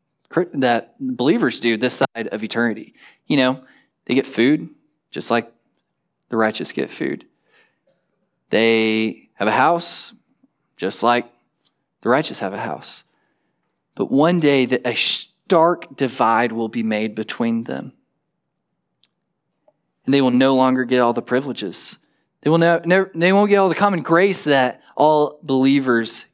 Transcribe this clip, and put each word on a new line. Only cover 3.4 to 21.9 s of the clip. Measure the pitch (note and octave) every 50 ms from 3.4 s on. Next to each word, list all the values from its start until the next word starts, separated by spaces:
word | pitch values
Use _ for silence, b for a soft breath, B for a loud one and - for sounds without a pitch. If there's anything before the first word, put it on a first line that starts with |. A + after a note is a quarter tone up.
| C3 B2+ C3 C3 - b b b b b b _ _
they | - B2
get | C3 B2+
food, | - - - A#2 C3 D3+ D#3 E3 E3+ - _ _ _ _ _ _ _ -
just | - - -
like | A#2+ A#2 A2+ - _ _ _ _ _ _ _ _ _ _ _ _ _ _ _ _
the | A#2+
righteous | A2+ A2+ A2 G#2+ - - - -
get | - - -
food. | - - - C2+ C#2+ - - _ _ _ _ _ _ _ _ _ _ _ _ _ _ _ _ _ _ _ _ _ _ _ _ _
They | - G#2+ A2+ A2+ A2+ A2+ A2 A2 A2 A2 A2 G#2+ F2+ - _ _ _
have | - G2+
a | G#2+ G#2+
house, | - C3 D#3 F3 E3+ E3+ - - - - - - _ _ _ _ _ _ _ _ _ _ _ _
just | - - F#2+ - - -
like | A#2 A#2+ A#2+ - - _ _ _ _ _ _ _ _ _ _ _ _ _ _
the | - A2+
righteous | B2 C#3+ D3+ - G#2 -
have | - F#2+ G2
a | -
house. | - G#2+ D2 - - - - - - _ _ _ _ _ _ _ _ _ _ _ _ _ _ _ _ _ _
But | - - -
one | - C3+ D3+ E3+ F3+ F3
day | D#3 D3 C#3+ C3+ B2+
that | A#2 B2+ - -
a | B2 A#2
stark | - - - - - - - _ _ _ - F3 E3 D#3+ E3+ F3+ F3 - - C3
divide | - C#3 B2 - - B2+ A2+ A2+ A2 A#2+ A#2+
will | A2+ A2+ A2+ A2
be | A2+ A#2+ A2
made | A2 A2 G#2+ A2 A2 G#2+
between | A2 G#2+ - - - A#2+ A#2 A#2 A#2 A#2
them. | - C2 C2+ - - - _ _ _ _ _ _ _ _ _ _ _ _ _ _ _ _ _ _ _ _ _ _ _ _ _ _ _ _ _ _ _ _ _ _ _ _ _ _ _ _ _ _
And | B3+ C#4
they | C#4 C4+
will | -
no | B2 - C4 C4+ -
longer | - C3 B2+ C3 B2+ F3+
get | A#3+ B2+ B2
all | B2 A#2+ A#2
the | A#2+ A2
privileges. | - B2 B2+ C#3 C#3+ A#2 - G#2+ F#2 E2 - - -